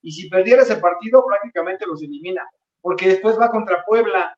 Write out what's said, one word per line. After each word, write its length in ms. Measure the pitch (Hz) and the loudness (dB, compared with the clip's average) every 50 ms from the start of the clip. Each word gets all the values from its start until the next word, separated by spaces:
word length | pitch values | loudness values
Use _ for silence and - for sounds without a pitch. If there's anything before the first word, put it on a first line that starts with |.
y 120 | - 165 156 | -18 -16 -16
si 160 | 165 185 156 | -14 -10 -2
perdiera 340 | 180 185 185 220 247 262 262 | 0 2 4 6 6 6 6
ese 140 | 233 214 | 4 2
partido 480 | - 170 180 180 - 220 220 240 262 254 | 0 0 -2 -2 -2 -4 2 2 2 4
prácticamente 580 | - 208 202 202 240 - 339 330 359 190 - 415 | 2 -2 -4 -4 -6 -6 -6 -6 -6 -6 -8 -8
los 160 | - 160 - | -8 -8 -10
elimina, 460 | 311 - 143 143 165 180 185 180 - - _ _ _ _ _ _ | -12 -14 -14 -14 -10 -10 -10 -10 -10 -14 _ _ _ _ _ _
porque 280 | - 180 185 185 185 190 | -6 -6 -4 0 2 2
después 280 | 190 190 196 220 226 | 2 2 2 0 2
va 140 | 226 233 233 | 2 2 2
contra 320 | 226 214 214 190 180 175 - | 0 -2 -2 -2 -4 -2 0
Puebla 500 | 202 220 226 - 208 190 185 175 - - | 0 2 2 2 2 0 -2 -2 -4 -8